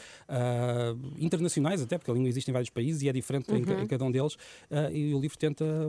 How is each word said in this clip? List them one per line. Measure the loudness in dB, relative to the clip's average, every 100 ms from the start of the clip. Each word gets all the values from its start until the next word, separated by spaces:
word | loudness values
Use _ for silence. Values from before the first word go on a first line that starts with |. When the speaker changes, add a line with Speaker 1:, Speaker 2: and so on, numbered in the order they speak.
| -16 -18 -6
Speaker 1:
ah, | -2 0 2 2 0 0 -2 -6 -2
internacionais | 0 2 0 2 2 2
até, | 0 -2
porque | 0
a | 2
língua | 2
existe | 0 0
em |
vários | 0 -2
países | -2 0 0
e | 0
é |
diferente | 0 0 -2 0
em | 2 2
ca-, | 0
Speaker 2:
Uhum. |
Speaker 1:
em | 0
cada | 0 2
um |
deles. | 2 0 -2 -14 -20 -4
Ah, | 0 0
e | 0 0
o | 0
livro | 0 0
tenta | -2 0 0 0